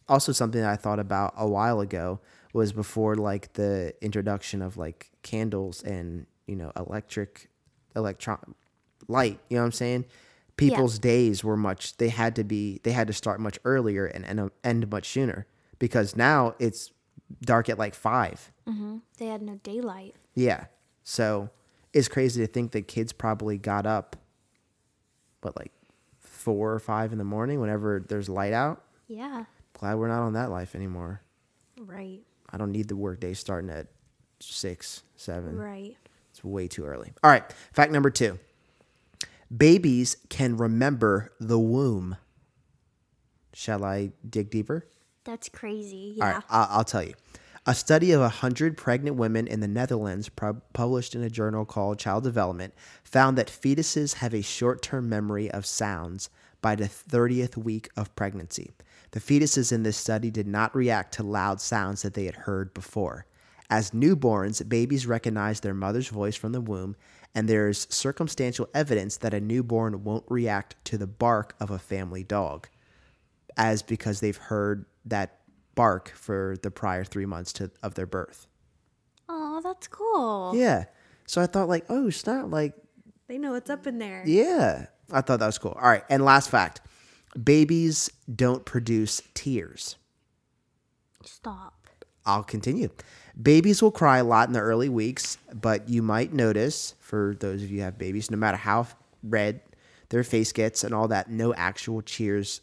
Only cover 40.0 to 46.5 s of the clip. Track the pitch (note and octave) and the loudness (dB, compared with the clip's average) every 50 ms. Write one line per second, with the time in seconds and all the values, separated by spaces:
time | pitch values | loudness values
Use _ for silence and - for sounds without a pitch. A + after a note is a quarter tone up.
40 | B2+ - - - _ _ - - C3+ B2 A#2+ A2+ A#2 A2+ A2+ A2+ B2+ C#3+ C#3+ A#2 | 2 0 -2 -6 _ _ -2 0 0 0 2 2 2 2 4 4 4 2 2 4
41 | A2+ G#2+ G2 F#2+ A2 - - - A2+ A2 A#2 A2+ A2+ A2+ A#2 C3 C#3 B2+ A2 F#2+ | 4 4 4 4 2 -4 -10 -10 -2 2 4 4 4 4 4 4 2 2 2 0
42 | F2+ F2+ F#2 - - _ _ _ _ _ _ _ _ _ _ _ _ _ _ _ | -2 -4 -6 -8 -12 _ _ _ _ _ _ _ _ _ _ _ _ _ _ _
43 | _ _ _ _ _ _ _ _ _ _ - - - - G#2+ G2+ G2+ G2 G2 G2+ | _ _ _ _ _ _ _ _ _ _ -18 -10 -6 -4 -4 -2 -2 -2 -2 -4
44 | G2+ G2 - _ - A2+ - A2 G2+ G#2 - A2 G#2+ - D3 E3+ - _ _ _ | -4 -6 -8 _ -14 -6 -4 -4 -4 -2 -2 -4 -2 -2 -4 -6 -8 _ _ _
45 | _ _ _ _ _ - A3+ A#3 - - - - - G#3+ G#3 G#3+ G#3 G3+ G3 F#3+ | _ _ _ _ _ -14 -14 -12 -14 -16 -16 -14 -12 -10 -10 -10 -10 -12 -14 -14
46 | G3 G#3 G#3 G#3+ G#3 G3+ - G3+ - - | -14 -12 -4 -2 -2 0 0 -2 -4 0